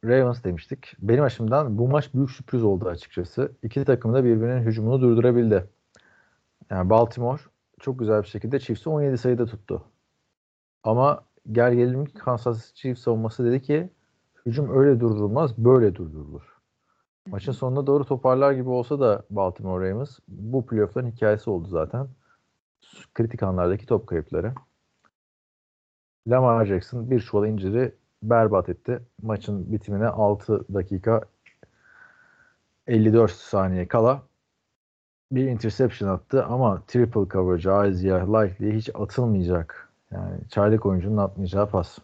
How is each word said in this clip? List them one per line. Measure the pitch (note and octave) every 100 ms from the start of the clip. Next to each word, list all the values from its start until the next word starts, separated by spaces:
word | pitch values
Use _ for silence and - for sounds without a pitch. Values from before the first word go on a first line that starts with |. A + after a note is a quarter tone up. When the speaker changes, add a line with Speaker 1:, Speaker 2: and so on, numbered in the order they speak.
| A2+
Speaker 1:
Ravens | C3 B2 B2
demiştik. | G#2 E2+ - C3+ - -
Benim | G2 A#2+
açımdan | C#3+ - A2 C3 D3 G#2+
bu | B2
maç | C#3+ C3+
büyük | B2+ C3+
sürpriz | - - B2
oldu | A2 F#2+ F#2
açıkçası. | E2 - - F2 - C#3+ -
İki | A#2 C#3 C#3
takım | B2 A#2+
da | B2+
birbirinin | B2 A2+ A2+ B2+
hücumunu | A2+ A2 A2 C3
durdurabildi. | B2+ A#2 B2 A#2+ A#2 G2+ F2+ _ _ _ _ _ _ _ _ _ -
Yani | F#2+ F#2
Baltimore | A2 A#2 A#2+ A#2+ C#3 - _ _ _
çok | - C3
güzel | A2 G#2+
bir | G2+
şekilde | G#2+ A#2 C3+
Chiefs'i | C3+ A2+ -
on | D#3
yedi | C#3+ B2+
sayıda | B2+ A#2+ A#2+
tuttu. | A2+ - F2+ - _ _ _ _ _ _ _ _ _
Ama | A2 A2+ C3+ - _ _ -
gel | A2 A#2+
gelelim | A#2+ B2 B2+ D3
ki |
Kansas | - - A#2+ B2 A2+ -
City | _
Chiefs | C3+ B2
savunması | - A2+ A2+ - A#2+
dedi | B2+
ki | C3 D3+ F3+ _ _ _ _ _ -
hücum | A#2 C#3 C3+
öyle | C#3+ B2
durdurulmaz, | A#2 G#2 G#2 A#2 D#3 A2+
böyle | A#2 C3 A2 F#2
durdurulur. | E2 D#2 D2 D#2
Speaker 2:
Hı | - _ _ _ _ _ _ _ -
hı. |
Speaker 1:
Maçın | C3+ F#2+
sonuna | B2+ C3 C3 C#3
doğru | C#3+ C3+
toparlar | C3 C3 B2+ C#3
gibi | C3+ B2+
olsa | B2 A#2+ C#3+
da | B2+ G2 -
Baltimore | G2+ F#2+ F2+ F#2+ F#2 F#2+
Ravens | G2+ C#3+ - _
bu | F#2+ G#2+ C3 B2
playoff'ların | A2+ G#2 - B2
hikayesi | A2+ A2 G#2+ -
oldu | F#2+ E2+
zaten. | E2+ D#2 A#2+ C3+ B2+ _ _ _ _ _ _ _ - -
Kritik | - A#2 -
anlardaki | G2 F#2 F2+ G2 -
top | G#2+ -
kayıpları. | E2+ D#2 E2 F#2+ C3 _ _ _ _ _ _ _ _ _ _ _ _ _ _ _ _ -
Lamar | B2+ B2+ A#2 G#2+
Jackson | F#2+ - B2 A#2
bir | B2+
çuval | A2 G#2 G#2
inciri | G#2+ F#2+ A2 B2+ - _ _
berbat | G#2+ A#2 A2 G2+ F2+
etti. | F2+ - A#2+ A#2+ _
Maçın | A2 G#2 - G2+ F2
bitimine | G#2+ - G2+ A2+
altı | - G#2 G#2 - G#2+ -
dakika | G2 F#2 F#2+ G2+ A2+ - _ _ _ _ _ _ - - _ _ _ _ _ _ _ -
elli | A#2 A2
dört | A2 A2
saniye | - - G#2 F#2+ F#2 F2
kala | A#2+ A2+ C#3 - _ _ _ _ _ _ _ _ _ _
bir | B2+ C3
interception | A#2 A2+ - B2+ - G2
attı | F#2 - C3+ -
ama | B2 B2 F#2+ -
triple | B2 A#2 A#2 F#2+
coverage | F#2+ F#2 F2+ F2+ G2 G2+
Isaiah | F2+ F#2+ F#2 F#2
Likely'ye | A2 G#2 F#2+ G2+
hiç | G#2+ A2
atılmayacak. | - A#2+ - A#2+ G#2 F2 F2+ E2 - - _ _
Yani | F#2+ F#2 F#2 -
çaylak | - G2+ G#2+ G2+
oyuncunun | F#2 F#2 G#2+
atmayacağı | G2 F#2+ F#2 F#2+ G#2
pas. | G2+ F2 -